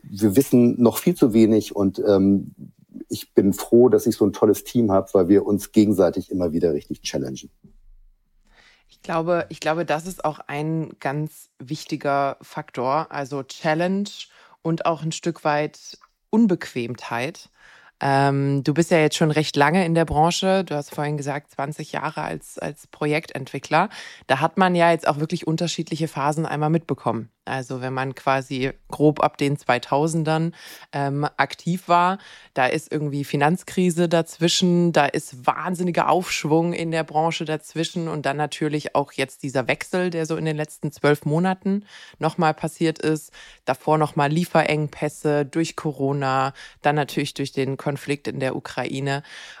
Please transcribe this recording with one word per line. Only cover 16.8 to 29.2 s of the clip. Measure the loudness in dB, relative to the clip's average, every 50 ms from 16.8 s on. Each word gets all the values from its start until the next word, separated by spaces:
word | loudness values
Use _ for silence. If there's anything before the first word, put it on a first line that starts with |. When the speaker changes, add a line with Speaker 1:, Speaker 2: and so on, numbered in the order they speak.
| -6 -6 -8 -10 -10 -6 -6 -4 -6 -6 -8 -12 -20 _ _ _ _ -20 -20 -20 -20 _ _ -4 0
Speaker 2:
Ähm, | 2 4 4 4 4 2 2 0 0 0 0 0
du | 0 2
bist | 2 2 4
ja | 4
jetzt | 4 4 2 2
schon | 2 2 2
recht | 2 0 0 0 2
lange | 2 4 4 4 2 2
in | 2 2
der | 2 0
Branche. | 2 2 2 2 2 2 0 0 0 0 0 0
Du | -2 -6
hast | -6 -8 -8 -6
vorhin | -6 -4 -4 -4
gesagt, | -4 -6 -6 -8 -8 -10 _
zwanzig | _ -8 -6 -6 -8 -10 -10 -8
Jahre | -6 -6 -6 -6 -6 -6 -6
als, | -6 -8 -10 -12 -14 -12
als | -10 -8 -8 -10 -12 -18
Projektentwickler. | _ -8 -4 -2 -2 -2 -2 -4 -6 -10 -12 -10 -10 -10 -10 -4 0 2 2 2 0 -4 -12 -18 -18 -20 -8 -4
Da | -2 0 0
hat | 0 0 2
man | 4 4 4 4
ja | 4 4 4
jetzt | 4 4 2
auch | 0 0 0
wirklich | -2 -4 -4 -4 -2
unterschiedliche | -2 -2 0 -2 -2 -4 -6 -6 -4 -4 -4 -4
Phasen | -4 -4 -2 -2 0 0 -2 -2
einmal | -2 -2 -2 0 2
mitbekommen. | 2 0 0 -2 -6 -4 -2 -4 -4 -4 -6 -12 _ _ _
Also | -8 -6 -6 -6 -6 -8 -6
wenn | -6 -4 -4
man | -4 -4 -4 -6
quasi | -4 0 0 0 0 0 -4 -4 -4 -4 -4 -6 -8 _
grob | -10 0 2 4 4 4
ab | 4